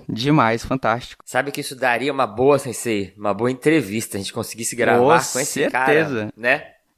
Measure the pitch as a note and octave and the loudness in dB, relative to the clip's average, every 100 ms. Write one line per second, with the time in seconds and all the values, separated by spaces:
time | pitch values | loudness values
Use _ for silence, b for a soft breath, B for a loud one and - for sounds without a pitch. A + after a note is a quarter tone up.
0 | - A2 C3+ D#3 A2+ A#2 - C3 A2+ A#2 | -10 -4 2 4 4 0 -2 -2 0 -2
1 | - - - B2+ C#3 C#3+ C#3+ C3 B2+ A#2+ | -4 -18 -6 -4 -2 -6 -10 -4 -2 0
2 | C#3 C3+ A#2 G#2 C3+ C#3 B2+ A2 A#2+ G#2 | -2 -2 -2 2 4 4 2 -4 -2 -2
3 | F#2 G#2 G#2 G2 B2 B2+ D3+ D#3+ G2 A2 | -4 -6 -4 0 -2 0 2 4 2 -4
4 | - G#2 F#2+ - - A2 A2+ A#2+ A2 A#2 | -4 -8 -8 -8 -8 -8 -8 -2 2 4
5 | C3 E3 C3 B2+ C#3+ C#3 E3 B2 C3 D3 | 4 4 2 -4 -4 -2 -2 0 2 2
6 | D#3 A#2 G#2+ G#2+ A#2+ D3 - _ _ | 2 -2 -6 -4 0 0 -2 _ _